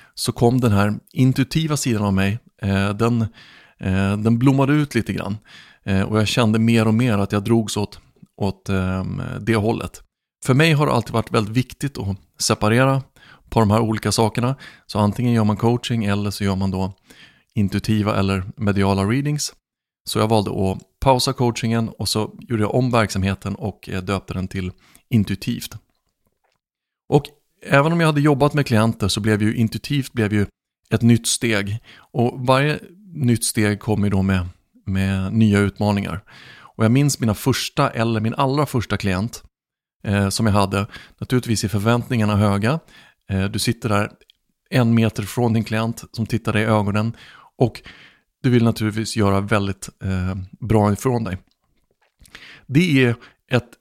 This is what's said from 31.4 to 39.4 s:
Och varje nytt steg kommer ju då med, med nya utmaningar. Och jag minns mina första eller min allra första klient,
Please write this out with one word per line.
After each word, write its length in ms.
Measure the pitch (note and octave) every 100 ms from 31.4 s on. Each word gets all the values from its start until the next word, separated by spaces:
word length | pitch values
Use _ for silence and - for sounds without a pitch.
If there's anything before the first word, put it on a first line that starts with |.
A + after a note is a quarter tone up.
| A#2+ G#2 G2+ A2 - -
Och 500 | _ - A#2+ C3+ B2
varje 320 | C3 D3 D3+ - F#3 G#3
nytt 320 | D#3+ B2 A2+ -
steg 340 | - G#2+ G#2
kommer 280 | - G2+ G2+
ju 20 |
då 120 | G2
med, 260 | F#2+ F#2 F2+ - _ _ -
med 480 | F#2+ G2 F#2+ F#2+
nya 260 | A2 A2 G2+
utmaningar. 640 | G2+ - G#2+ G2+ F#2 E2 - - - -
Och 260 | - - A2
jag 60 |
minns 280 | B2+ C#3+ -
mina 140 | A#2
första 560 | G2 - A#2 - - C#3
eller 300 | - A2+ A2
min 160 | A2 -
allra 300 | C3+ C#3+ C#3+
första 320 | B2 - G2+
klient, 460 | G2+ F#2 A2+ -